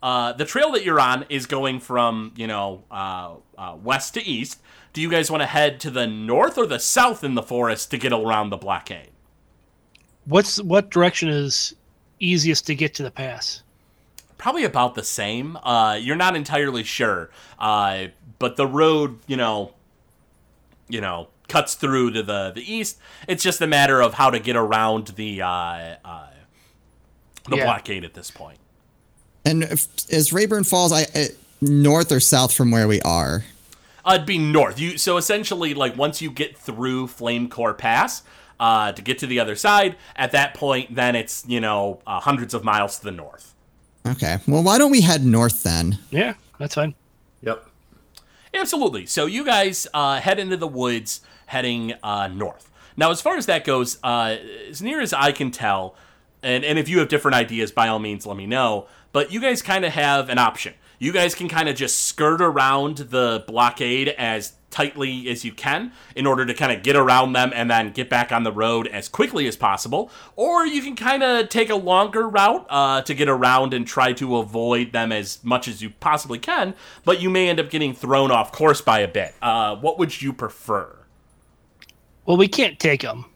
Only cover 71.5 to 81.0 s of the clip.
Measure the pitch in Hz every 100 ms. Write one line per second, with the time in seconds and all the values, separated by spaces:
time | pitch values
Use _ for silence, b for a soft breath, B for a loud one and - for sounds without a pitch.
71.5 | 233 226 214 180 185 196 220 226 202 202
72.5 | 311 - 139 139 135 131 139 147 135 123
73.5 | 127 131 123 120 - 131 123 135 120 107
74.5 | 113 117 120 120 120 113 110 101 - 120
75.5 | 123 123 101 107 - 165 151 143 117 -
76.5 | 339 196 190 B B - 185 180 185 180
77.5 | 165 147 160 147 123 131 135 135 120 107
78.5 | - 156 143 - 110 101 - 90 - 120
79.5 | 113 107 104 143 165 165 - 139 131 113
80.5 | - - 104 85 -